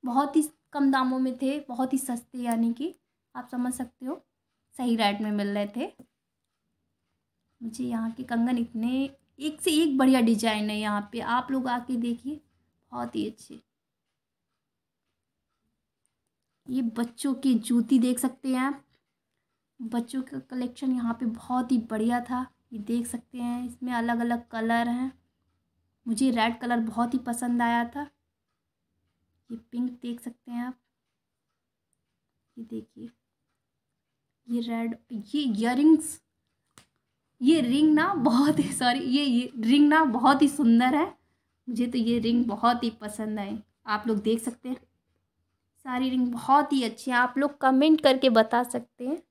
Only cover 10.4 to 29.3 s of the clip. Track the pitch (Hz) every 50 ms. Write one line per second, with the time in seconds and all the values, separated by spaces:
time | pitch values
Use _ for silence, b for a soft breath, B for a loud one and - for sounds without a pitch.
10.4 | 226 226 214 214 208 214 214 208 214 214 208 208 208 - - 240 - - 233 254
11.4 | 254 262 269 269 247 254 240 247 240 - 254 233 233 240 233 233 - 262 302 294
12.4 | _ _ _ _ _ _ _ _ _ _ 247 240 240 233 - 226 - 214 214 _
13.4 | - - - - _ _ _ _ _ _ _ _ _ _ _ _ _ _ _ _
14.4 | _ _ _ _ _ _ _ _ _ _ _ _ _ _ _ _ _ _ _ _
15.4 | _ _ _ _ _ _ _ _ _ _ _ _ _ _ _ _ _ _ _ _
16.4 | _ _ _ _ _ - 254 262 254 226 - 233 240 233 - - - 277 262 269
17.4 | - 269 254 226 220 - 240 240 226 - 269 254 226 247 254 247 - 262 254 _
18.4 | - 269 262 254 254 277 285 277 _ _ _ _ _ _ _ _ _ _ _ _
19.4 | _ _ _ _ _ _ _ _ 254 226 226 240 233 - - 262 254 - 285 262
20.4 | - _ 254 254 247 240 247 - 285 262 254 247 240 233 233 233 254 226 220 -
21.4 | - - 247 254 247 247 262 233 220 - 220 220 220 233 240 240 240 247 254 247
22.4 | 254 - _ _ _ _ 247 220 202 208 233 240 233 240 - 233 - _ - 247
23.4 | 240 240 240 247 247 247 240 _ 254 247 247 233 233 240 240 233 233 240 240 240
24.4 | 240 _ - 226 220 226 233 233 233 240 240 247 254 262 - _ _ _ _ _
25.4 | _ _ _ _ _ _ _ _ _ _ _ _ _ 240 226 220 262 269 233 233
26.4 | 220 233 233 - - 240 240 240 226 226 220 226 240 240 240 254 - 247 233 233
27.4 | 247 247 240 240 240 233 233 233 233 233 - 285 294 285 _ _ _ _ _ _
28.4 | _ _ _ _ _ _ _ _ _ _ _ _ _ _ _ _ _ _